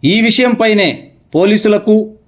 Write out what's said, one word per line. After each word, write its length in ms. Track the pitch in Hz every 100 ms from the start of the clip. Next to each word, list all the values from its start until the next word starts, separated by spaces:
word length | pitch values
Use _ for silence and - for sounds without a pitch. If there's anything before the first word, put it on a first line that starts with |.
ఈ 120 | 139 208 226
విషయంపైనే 600 | 220 247 240 226 214 180 123 - _ _ 151
పోలీసులకు 600 | 190 214 214 208 208 214 214 -